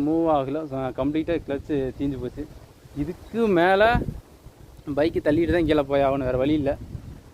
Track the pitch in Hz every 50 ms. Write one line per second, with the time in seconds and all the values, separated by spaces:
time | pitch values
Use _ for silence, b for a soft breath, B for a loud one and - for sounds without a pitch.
0 | 143 151 160 165 165 160 156 143 131 135 143 156 160 143 135 135 131 127 120 -
1 | 131 143 151 160 156 170 170 151 - - 143 135 - - 151 139 131 127 - -
2 | 143 143 139 123 123 120 - 139 151 - - - - - - - - - - 139
3 | 147 160 175 - - - - 226 233 214 185 165 170 185 190 196 214 226 240 240
4 | - - - - - - - - - - - - - - - - - 151 139 139
5 | 151 165 - - - 156 147 165 170 156 165 175 160 151 156 151 139 135 143 139
6 | 139 135 139 139 131 127 127 127 131 147 156 151 135 139 151 - - - - -
7 | - - - - - -